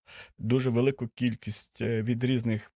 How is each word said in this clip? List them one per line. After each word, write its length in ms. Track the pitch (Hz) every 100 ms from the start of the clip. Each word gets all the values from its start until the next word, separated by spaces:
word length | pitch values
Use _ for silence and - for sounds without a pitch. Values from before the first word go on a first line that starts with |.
| _ - - -
дуже 320 | 110 127 127
велику 380 | 117 131 135 117
кількість, 680 | - 123 110 - - - -
е, 220 | 113 113
від 220 | 110 120
різних 460 | 123 127 117 107 -